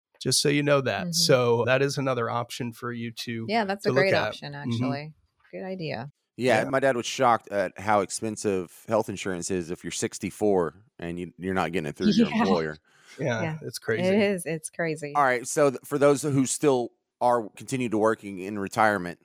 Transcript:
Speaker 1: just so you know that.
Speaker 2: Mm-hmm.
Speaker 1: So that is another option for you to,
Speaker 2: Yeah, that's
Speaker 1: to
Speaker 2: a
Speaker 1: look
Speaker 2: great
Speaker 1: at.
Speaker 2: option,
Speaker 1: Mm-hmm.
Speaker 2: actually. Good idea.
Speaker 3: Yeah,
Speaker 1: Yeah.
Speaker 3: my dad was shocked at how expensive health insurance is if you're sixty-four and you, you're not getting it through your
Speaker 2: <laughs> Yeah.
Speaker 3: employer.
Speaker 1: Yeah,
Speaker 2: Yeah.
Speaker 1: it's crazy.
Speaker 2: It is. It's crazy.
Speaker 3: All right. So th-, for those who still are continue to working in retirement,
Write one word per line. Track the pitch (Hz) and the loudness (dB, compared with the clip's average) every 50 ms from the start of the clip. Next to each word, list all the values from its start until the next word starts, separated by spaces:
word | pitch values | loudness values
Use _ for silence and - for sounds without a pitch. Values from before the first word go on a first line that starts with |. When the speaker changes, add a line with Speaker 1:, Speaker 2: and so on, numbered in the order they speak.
| _ _ _ _ | _ _ _ _
Speaker 1:
just | - 135 127 - - | -4 0 0 2 2
so | 147 | 2
you | 147 147 147 | 2 2 2
know | 143 143 139 | 4 2 2
that. | 131 117 101 98 - | 2 0 -2 -2 -4
Speaker 2:
Mm-hmm. | 175 165 | -4 -2
Speaker 1:
So | 170 170 - 139 127 123 120 117 117 113 | 0 4 4 6 6 6 4 4 2 4
that | 117 131 135 139 | 2 4 4 2
is | 143 135 143 | 0 0 -2
another | 135 135 127 123 117 113 | -2 -2 0 0 -2 -2
option | 117 120 120 - - - 131 120 113 | -2 -4 -4 -6 -8 -8 -8 -8 -8
for | - 123 120 120 | -8 -8 -8 -8
you | 117 117 117 113 | -6 -8 -8 -10
to, | - - 123 117 113 113 117 | -10 -8 -8 -6 -6 -4 -2
Speaker 2:
Yeah, | 208 233 208 | -2 -2 0
that's | 190 196 202 - | -2 -4 -4 -2
Speaker 1:
to | - | 0
Speaker 2:
a | 127 | 2
Speaker 1:
look | 135 - | 2 4
Speaker 2:
great | - - | 4 2
Speaker 1:
at. | - - 107 | 0 0 -2
Speaker 2:
option, | - - - 147 143 | -6 -8 -12 -12 -12
Speaker 1:
Mm-hmm. | 143 - 123 | -8 -6 -4
Speaker 2:
actually. | 117 117 123 127 139 143 147 156 151 _ _ _ _ _ _ _ - | -2 -2 -2 -2 -4 -6 -8 -12 -16 _ _ _ _ _ _ _ -12
Good | 185 190 | -10 -8
idea. | 185 190 185 165 147 135 - 131 147 - _ _ _ _ | -8 -8 -8 -6 -8 -6 -8 -8 -12 -16 _ _ _ _
Speaker 3:
Yeah, | - 120 127 113 110 117 | -2 2 4 4 4 2
Speaker 1:
Yeah. | 135 | 2
Speaker 3:
my | 139 135 | 0 2
dad | 131 135 127 | 2 2 2
was | 120 110 | 0 -2
shocked | - - - 135 120 117 110 - - | -4 -2 2 4 4 4 2 0 -4
at | 101 101 92 87 - - | -2 -2 -2 -2 -4 -6
how | 95 107 107 104 | 0 2 4 4
expensive | 95 - - - 113 110 107 - - 107 95 92 87 - - - - | 2 0 -4 -6 -6 -6 -6 -2 -2 -2 0 0 -4 -6 -12 -18 -6
health | - 113 107 110 - | 0 0 0 0 0
insurance | 101 90 - 101 92 85 85 - | -6 -8 -6 -6 -6 -6 -4 -4
is | 98 90 85 76 | -4 -4 -4 -4
if | 90 - - | -8 -8 -8
you're | 85 | -10
sixty-four | - - 120 110 - - - 92 - - 107 104 98 92 85 76 76 95 110 _ _ - | -6 -4 -4 -6 -4 -6 -8 -8 -4 0 0 2 2 2 2 0 -4 -10 -20 _ _ -12
and | 85 85 85 87 | -10 -8 -8 -8
you, | 90 85 - - | -8 -10 -10 -8
you're | 85 95 95 | -6 -2 -2
not | 92 85 82 82 | 0 -2 0 -2
getting | 92 78 73 | -4 -4 -4
it | - | -4
through | - 92 208 - | 0 2 2 4
your | 220 233 - | 4 2 2
Speaker 2:
<laughs> | |
Yeah. | - 214 | 2 0
Speaker 3:
employer. | 202 95 90 85 80 78 76 - _ _ _ _ _ - - - | 2 2 2 0 0 -2 -6 -10 _ _ _ _ _ -20 -10 -6
Speaker 1:
Yeah, | 131 135 117 110 165 | -4 -4 -2 -2 -4
Speaker 2:
Yeah. | 160 156 156 147 | -6 -6 -8 -10
Speaker 1:
it's | 127 - - | -12 -12 -8
crazy. | - - 113 - 180 | -4 -4 -2 0 0
Speaker 2:
It | 185 196 | 2 2
is. | 214 202 202 202 180 - | 2 2 0 -2 -4 -6
It's | 143 160 156 - - | -6 -8 -8 -8 -12
crazy. | - - 170 165 156 156 147 143 143 | -8 -6 -4 -4 -4 -6 -8 -4 0
Speaker 3:
All | 147 143 | 2 2
right. | 131 127 120 127 | 4 2 0 -2
So | - - 156 147 139 | -4 0 2 2 2
th-, | 123 - - | 2 0 -6
for | - 143 143 | -6 0 4
those | 139 147 147 131 151 | 6 6 6 4 2
who | 151 131 135 131 | 0 2 2 2
still | 120 - - - 147 131 123 120 110 - _ _ _ _ _ | 2 0 2 4 4 4 4 2 -2 -8 _ _ _ _ _
are | 120 123 120 120 110 95 - | 2 4 4 2 0 -4 -10
continue | - 110 - 135 127 127 113 | -16 -8 -6 -4 -4 -2 0
to | 104 107 | 2 2
working | 107 110 113 - - 101 98 90 | 4 2 2 0 -4 -10 -10 -8
in | 92 98 107 104 | -8 -6 -6 -6
retirement, | 98 95 - 117 110 107 104 98 87 87 82 - | -6 -4 2 4 4 4 4 2 0 -4 -8 -12